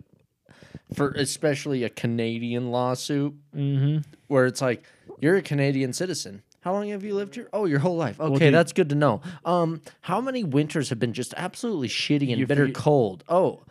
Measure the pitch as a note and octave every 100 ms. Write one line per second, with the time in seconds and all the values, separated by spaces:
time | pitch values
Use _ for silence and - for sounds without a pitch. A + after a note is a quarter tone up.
0 | - _ _ _ _ - - - - -
1 | C#3+ C#3 C3+ - D#3 C#3+ D3+ C3+ A2+ -
2 | A#2+ A#2 A2+ A#2 A#2+ A#2+ B2 B2 B2 B2
3 | - C#3+ C#3+ D3 _ D3 C#3 C#3 C#3 D#3
4 | - - - C3+ B2+ - C3 A2+ - _
5 | - - D3 F#3+ - C#3+ C#3 C3+ C3 B2
6 | F3+ D#3 G2+ G2+ _ _ F3 G3 G#3 G#3
7 | G#3 G3 G3+ A#3+ G#3+ G#3 F#3+ C#3+ F3+ E3
8 | C3 - D#3 C#3 D#3 D#3+ E3+ - D#3 C#3+
9 | C#3+ G#2+ F3+ E3 E3+ F3 E3 D#3+ - -
10 | - G3 C4 B3+ F3 C#3 D3+ E3 B2 A#2+
11 | A#2+ A#2 B2 - F3+ - A#3+ F3 A#2+ -
12 | - D3 C3+ B2 C3 C#3+ C3+ B2 D3+ C#3+
13 | G#2+ F2+ - F3 D3 - -